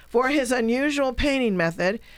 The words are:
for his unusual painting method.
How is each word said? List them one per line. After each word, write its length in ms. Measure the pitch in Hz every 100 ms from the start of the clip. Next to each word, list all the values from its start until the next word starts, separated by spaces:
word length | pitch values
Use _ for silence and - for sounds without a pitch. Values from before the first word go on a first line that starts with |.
| -
for 220 | 233 254
his 240 | 294 247
unusual 600 | 262 226 247 294 285 269
painting 420 | 247 294 269 240 185
method. 420 | 165 165 175 226 -